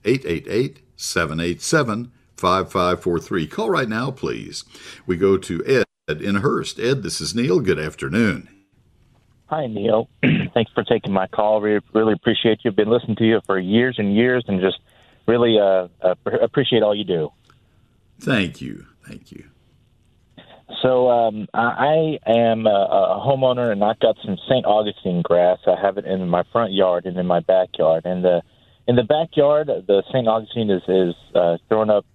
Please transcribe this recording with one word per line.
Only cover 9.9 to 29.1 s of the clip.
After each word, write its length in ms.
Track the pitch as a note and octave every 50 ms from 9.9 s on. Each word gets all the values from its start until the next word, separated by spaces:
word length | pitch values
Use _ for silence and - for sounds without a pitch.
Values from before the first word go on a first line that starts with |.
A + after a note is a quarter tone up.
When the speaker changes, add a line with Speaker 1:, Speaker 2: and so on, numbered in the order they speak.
| G#2+ A2 A#2+ _ _
Speaker 2:
<clears throat> 80 | _ - - - - - - -
Thanks 180 | A#2+ A2+ -
for 120 | _ - G#2+
taking 280 | - A#2+ G#2+ - -
my 160 | G2 F#2+ F#2+
call. 340 | - - - G#2+ G#2+ A2 G#2+
We 180 | G#2 G#2+ G#2+ G#2 - _ -
really 200 | A2 A2 A2 G#2
appreciate 460 | E2+ _ A#2+ G#2+ - - A#2 A2 - -
you. 80 | A#2
Been 180 | G2 G#2+ G#2+ G#2
listening 280 | A#2 A#2+ - - G#2+
to 80 | - A2+
you 160 | A2 A2+ G2+ -
for 140 | - G2 F#2+
years 360 | F#2 F2+ G#2 A#2 B2 C3 B2 -
and 160 | G#2 G2 G2+
years, 300 | A2 A#2+ B2+ B2+ B2+ A#2+
and 140 | - G2+ F#2
just 180 | F#2 F#2+ - - _ _ _ _ _ _ _ _ _
really, 320 | - A#2 A#2+ A#2+ A#2 A2+ G#2+
uh, 300 | G2+ G2 F#2+ F#2 F2+ F2 _ _
uh, 140 | - F#2 F2+ _ _
pr-, 120 | G#2 -
appreciate 480 | - - A#2 - D3 C3 - B2+ A2+ G#2+
all 120 | G#2 G#2
you 80 | G#2 G#2
do. 280 | F#2 F2+ E2 D#2 - _ _ _ _ _ _ _ _ _ _ _ _ _ _ _ _ _ _
Speaker 1:
Thank 400 | - - C3+ G#2+ F#2+ D#2+ - -
you. 240 | - B1+ G1+ G1+ - - _ _ _
Thank 260 | - G#2+ - _ _
you. 180 | - - - - _ _ _ _ _ _ _ _ _ _ _ _ _ _ _ _ _ - - _ - - _ - - -
Speaker 2:
So, 280 | - B2+ B2+ B2 B2+ B2
um, 380 | A#2+ A#2+ A#2 A2+ G#2+ G#2+ G2+ - -
I, 640 | - A#2 A#2+ - - C3+ D3 D#3 D#3+ D#3+ D#3 D3 - _
I 60 | A2
am 340 | A2+ A#2 A#2 A2+ A2+ A2+ A2
a, 40 | G#2+
a 540 | G#2 G2 G2 F#2 - G2 F#2+ F2+ F#2+ G2+ G2+
homeowner, 480 | C3 C#3 C3+ C3 B2+ B2 B2 B2 A#2 G#2
and 100 | G2+ G#2
I've 160 | G#2+ A2 _
got 160 | - A#2 G#2+ - -
some 140 | - F#2+ F2 -
Saint 180 | - C3 B2+ -
Augustine 560 | - G#2 G#2+ G#2+ G#2 F#2+ - - F#2+ F2 F2
grass. 380 | E2 - E2+ F2 F2 F2+ F#2 - -
I 80 | G#2 F2+ D#2
have 180 | G2+ G2 F#2+
it 80 | G2+ -
in 220 | D#2+ F#2+ F#2+ F#2 F2
my 140 | E2+ F2 F2 _
front 200 | - A#2 A#2 G2
yard 340 | G2 F#2+ F#2+ F#2 F2 F2 F2
and 120 | F#2+ F2
in 100 | F#2 F2+
my 140 | F2+ F2 E2+
backyard. 640 | E2 - F#2+ F#2+ F#2 - - - E2 D#2+ D#2+ E2 -
And 180 | F2 F2+ F2+ F2+
the, 180 | F2+ F2 F2 - _ _ _ _ _ _ _ _
in 80 | - A#2+
the 80 | B2 A#2
backyard, 640 | -